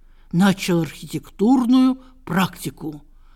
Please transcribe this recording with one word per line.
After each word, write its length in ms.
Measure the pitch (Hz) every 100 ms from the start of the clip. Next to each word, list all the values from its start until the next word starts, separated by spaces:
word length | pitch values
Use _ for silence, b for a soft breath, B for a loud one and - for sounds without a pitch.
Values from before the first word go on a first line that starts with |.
| - - -
начал 520 | 170 196 190 - 170
архитектурную 1160 | 156 - 160 156 - - 214 262 233 262 262 254 B B
практику. 800 | - 175 180 - 156 - 151 147 - - -